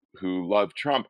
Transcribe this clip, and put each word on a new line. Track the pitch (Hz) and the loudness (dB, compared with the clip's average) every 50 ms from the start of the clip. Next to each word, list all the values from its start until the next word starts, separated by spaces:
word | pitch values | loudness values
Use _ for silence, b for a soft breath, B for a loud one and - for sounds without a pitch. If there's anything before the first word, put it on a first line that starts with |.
| _ _ _ - | _ _ _ -6
who | 95 92 92 92 87 87 | -4 -2 -2 -2 -2 2
love | 104 104 101 90 - | 2 2 2 0 -2
Trump | - - 147 139 127 107 | -6 -2 0 0 0 -2